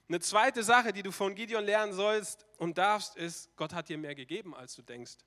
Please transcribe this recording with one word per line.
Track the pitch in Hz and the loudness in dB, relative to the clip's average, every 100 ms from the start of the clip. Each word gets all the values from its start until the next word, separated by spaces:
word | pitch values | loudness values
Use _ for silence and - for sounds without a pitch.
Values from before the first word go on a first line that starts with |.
| - | -6
Eine | 170 | -4
zweite | - 208 254 262 | 2 4 4 4
Sache, | 214 240 233 | 6 6 6
die | 196 | 0
du | 196 | -6
von | - 196 196 | -2 -2 -2
Gideon | 226 226 | -4 -2
lernen | 202 208 214 | 2 2 2
sollst | 185 208 214 190 - _ - | 2 2 2 0 -10 _ -6
und | 170 165 | -4 2
darfst, | 196 208 190 - | 2 2 -2 -8
ist, | 170 170 - | -8 -10 -14
Gott | - 156 | -8 -6
hat | 170 156 | -6 -8
dir | 156 | -8
mehr | 147 143 | -8 -10
gegeben, | 127 180 190 131 | -8 -10 -10 -14
als | 127 | -16
du | - | -18
denkst. | 120 120 120 - | -16 -16 -16 -18